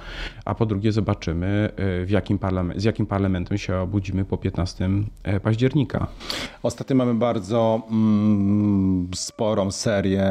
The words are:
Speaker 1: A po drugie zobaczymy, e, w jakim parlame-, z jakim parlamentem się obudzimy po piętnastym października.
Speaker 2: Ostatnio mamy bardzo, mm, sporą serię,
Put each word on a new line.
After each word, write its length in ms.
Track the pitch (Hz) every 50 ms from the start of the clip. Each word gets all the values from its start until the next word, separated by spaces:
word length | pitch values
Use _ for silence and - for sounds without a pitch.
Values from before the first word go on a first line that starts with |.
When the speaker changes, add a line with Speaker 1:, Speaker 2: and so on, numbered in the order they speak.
| - - - - - - - - -
Speaker 1:
A 100 | - 104
po 100 | - 117
drugie 260 | 107 104 98 104 110
zobaczymy, 760 | 104 110 98 98 101 - - 90 80 85 87 95 101 104 107 107 -
e, 300 | - 95 98 90 90 90
w 40 | 92
jakim 280 | 104 95 - - 107 92
parlame-, 360 | - 95 92 92 90 85 - 90
z 40 | 101
jakim 220 | 113 104 - 110
parlamentem 520 | - 101 98 98 95 92 90 90 - 95 101
się 200 | - - 92 92
obudzimy 480 | 92 90 101 104 92 92 92 95 95
po 120 | - 98 90
piętnastym 680 | - 98 - - 90 92 - - 92 92 98 101 104 104 - - - - 101 98 -
października. 640 | 110 110 110 127 135 - 156 131 - - - - - - - - - - - - - - - -
Speaker 2:
Ostatnio 320 | 117 - - 123 - 139
mamy 180 | 131 127 123 117
bardzo, 680 | 110 120 120 113 113 92 92 120 117 113 110 110 113 113 -
mm, 1160 | 113 110 110 110 107 104 104 107 107 101 101 98 101 104 104 104 101 98 95 95 92 92 90 90 90
sporą 560 | - - - - - 117 107 110 104 95 98
serię, 520 | 98 - - 120 107 98 92 98 95 98 98 95